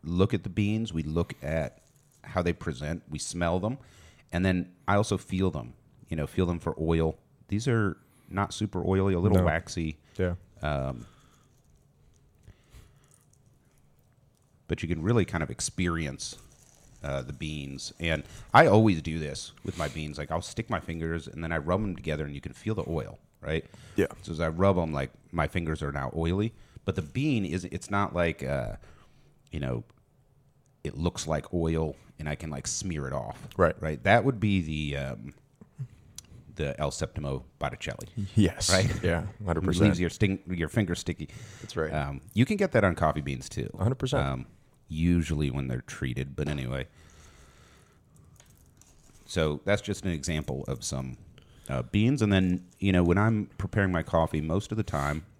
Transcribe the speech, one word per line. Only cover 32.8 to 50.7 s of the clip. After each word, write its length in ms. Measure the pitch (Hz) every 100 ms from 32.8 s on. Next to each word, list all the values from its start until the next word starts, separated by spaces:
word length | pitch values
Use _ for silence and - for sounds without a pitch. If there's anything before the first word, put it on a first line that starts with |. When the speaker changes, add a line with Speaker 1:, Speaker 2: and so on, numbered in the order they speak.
| 101 78 67
Speaker 1:
it 60 |
off. 340 | 67 53 - - -
Speaker 2:
Right. 180 | 87 -
Speaker 1:
Right? 200 | 82 78
That 200 | 98 113
would 160 | 117 117
be 220 | 104 98
the, 360 | 80 78 73 71
um, 360 | 67 55 60 - _ _ - _ 131 - - - - - - -
the 240 | 73 67
El 120 | 73
Septimo 520 | - - - 71 67 64 _
Botticelli. 500 | 71 - - - - - 98 -
Speaker 2:
Yes. 340 | 95 - -
Speaker 1:
Right? 200 | 92 98 95
Speaker 2:
Yeah, 220 | 87 85 - - 101
hundred 180 | 80
Speaker 1:
It 40 | 87
Speaker 2:
percent. 180 | 87 78
Speaker 1:
leaves 140 | 85
your 100 | 87
sting-, 300 | - 104 95 -
your 200 | 90 78
finger 240 | - 95 87
sticky. 340 | - 80 76 - - -
Speaker 2:
That's 140 | - -
right. 160 | 78
Speaker 1:
Um, 280 | 76 71 69 -
you 120 | 101 120
can 120 | 208
get 140 | 196
that 100 | 120
on 120 | 101 80
coffee 260 | 78 78
beans, 280 | 71 65 -
too. 200 | - 64 -
Speaker 2:
A 40 |
hundred 120 | 98 127
percent. 260 | 131 139 67
Speaker 1:
Um, 180 | 64 - - _ _ _
usually 600 | 78 85 87 78 76 73
when 160 | 65 67
they're 140 | 62
treated, 540 | - - 65 62 67 67
but 120 | 73
anyway. 400 | 73 64 65 64 - - - - - - - - - _ _ _ - - - - - - - - - - - -
So 360 | - 78 73
that's 180 | - 101
just 240 | - 101 95
an 60 |
example 540 | 82 69 78 71 69
of 160 | -